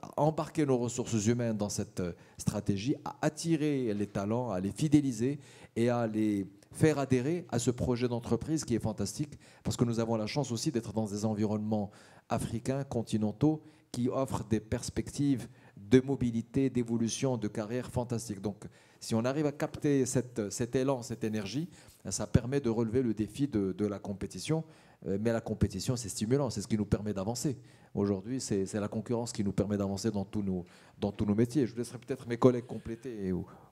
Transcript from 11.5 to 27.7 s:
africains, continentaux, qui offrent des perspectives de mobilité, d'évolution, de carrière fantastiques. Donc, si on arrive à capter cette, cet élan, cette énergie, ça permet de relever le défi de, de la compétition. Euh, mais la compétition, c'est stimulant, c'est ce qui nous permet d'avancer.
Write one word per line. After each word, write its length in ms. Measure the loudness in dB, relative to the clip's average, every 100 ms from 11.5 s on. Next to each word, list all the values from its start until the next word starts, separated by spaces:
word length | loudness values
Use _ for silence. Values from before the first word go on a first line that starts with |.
| 0 0 -2 -2 -10 -20 -16 -6
africains, 560 | -4 -4 -6 -4 -4 -4
continentaux, 760 | -4 -2 0 0 2 2 2 -6 -20 _
qui 160 | -2 -2
offrent 380 | 0 -2 -4 0
des 140 | -2
perspectives 840 | 0 -6 -4 -6 -4 0 2 2 -2 -16 -20 -18
de 240 | 6 6
mobilité, 680 | 6 0 0 -2 -2 0 2
d'évolution, 680 | 2 0 0 0 0 0 0
de 100 | -2
carrière 420 | -4 -4 -6 -4
fantastiques. 520 | -4 -2 -4 -6 -6
Donc, 240 | -6 -6 -12 -18 -20 -14
si 160 | -2 0
on 80 |
arrive 220 | 2 2 0
à 80 |
capter 520 | 0 -4 0 2 4 4
cette, 440 | 2 0 -2 -4
cet 260 | -2 0 0
élan, 260 | 2 0
cette 220 | -4 -4
énergie, 460 | -4 -2 -4 -4 -6 -10 -20 -14 -6
ça 180 | -6 2
permet 320 | 2 4 -2
de 100 | 0
relever 320 | 0 0 0
le 120 | 0
défi 340 | -2 -4 -2 -2
de, 240 | 0 0
de 140 | 0 -2
la 140 | -2
compétition. 680 | -8 -8 -8 -6 -4 -4 -4 -14 -20 -10 -4
Euh, 100 | -2
mais 100 | 0
la 80 | 0
compétition, 560 | -2 0 0 0 -2 -2
c'est 140 | -4
stimulant, 400 | -4 2 2 2
c'est 120 | -2
ce 60 | 0
qui 100 | 0
nous 80 | 2
permet 280 | 0 0
d'avancer. 440 | -2 -2 -2 -2 -4 -10